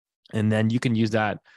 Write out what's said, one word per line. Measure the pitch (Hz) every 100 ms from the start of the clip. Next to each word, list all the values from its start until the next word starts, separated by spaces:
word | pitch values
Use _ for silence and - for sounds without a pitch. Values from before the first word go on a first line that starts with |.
| _ _ -
And | 110 107
then | 107 110
you | 120
can | 127
use | 113 113
that | 110 107 98 _